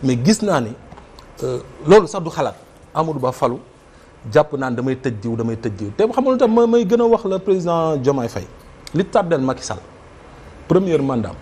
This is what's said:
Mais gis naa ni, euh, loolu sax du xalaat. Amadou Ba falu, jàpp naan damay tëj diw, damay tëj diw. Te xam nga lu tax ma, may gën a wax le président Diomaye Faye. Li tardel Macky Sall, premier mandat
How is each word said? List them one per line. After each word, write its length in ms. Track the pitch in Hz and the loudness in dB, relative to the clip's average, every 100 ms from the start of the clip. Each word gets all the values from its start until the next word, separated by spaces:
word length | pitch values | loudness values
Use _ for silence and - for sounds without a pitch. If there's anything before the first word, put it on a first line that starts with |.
Mais 140 | 135 123 | 0 0
gis 180 | 131 214 | 2 2
naa 180 | 208 160 | 2 -2
ni, 100 | 113 - - - - - - - | -2 -10 -18 -20 -20 -20 -20 -10
euh, 160 | 131 127 - - 147 | -8 -8 -10 -10 6
loolu 220 | 202 170 | 6 6
sax 160 | 196 | -4
du 60 | 165 | -8
xalaat. 260 | 160 131 98 - - - | -4 -4 -6 -20 -20 -10
Amadou 260 | 151 160 147 | -4 -2 -2
Ba 120 | 127 | -4
falu, 240 | 127 143 123 - - - - - - 113 | 0 -2 -2 -10 -20 -20 -20 -20 -20 0
jàpp 220 | 143 147 143 | 2 2 -2
naan 180 | 131 120 | -4 -2
damay 200 | 127 131 | -2 -2
tëj 180 | 135 107 | -4 -6
diw, 140 | 113 113 | -6 -4
damay 200 | 117 113 | -4 -4
tëj 140 | 117 101 | -6 -6
diw. 140 | 104 101 | -10 -2
Te 60 | 220 | 0
xam 160 | - | 2
nga 80 | 262 | 0
lu 60 | 254 | 2
tax 120 | 233 | 2
ma, 160 | 226 233 | 4 4
may 180 | 233 208 | 2 2
gën 160 | 240 | 2
a 40 | 233 | 4
wax 180 | 226 196 | 2 0
le 140 | 190 | -4
président 560 | 190 190 170 170 160 151 | 0 0 2 0 0 0
Diomaye 320 | 127 139 117 | 0 0 -2
Faye. 180 | 104 90 - - - - | -6 -12 -18 -20 -20 -8
Li 120 | 147 190 | -4 0
tardel 360 | 226 185 160 | 0 0 0
Macky 220 | 131 127 | 0 -4
Sall, 160 | - 104 - - - - - - - - - | -6 -10 -12 -20 -20 -20 -20 -20 -20 -20 0
premier 300 | 175 190 160 | 0 2 0
mandat 340 | 139 127 98 87 | 0 -2 -4 -10